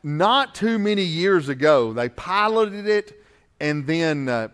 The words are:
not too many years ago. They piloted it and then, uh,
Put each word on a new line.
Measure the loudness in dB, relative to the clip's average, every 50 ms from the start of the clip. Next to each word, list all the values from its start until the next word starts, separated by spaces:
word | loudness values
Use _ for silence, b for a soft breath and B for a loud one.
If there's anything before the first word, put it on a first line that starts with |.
| -6
not | -6 -2 0 2 2 2 2 0 -2 -4
too | -2 -2 0 0
many | 0 0 0 0 0 -2
years | -2 -2 0 2 2 2 2 2 -2
ago. | -4 2 4 4 6 4 4 0 -2
They | -4 -4 -4
piloted | -6 -10 -8 -2 0 0 2 2 2 2 0 0 -2 -6 -2
it | 0 0 0 -2 -6 -20 b b b b b b b b _
and | -4 -4 -2 -2 -2
then, | -2 -2 0 0 0 -2 -2 -2
uh, | -2 -2 -4 -4 -6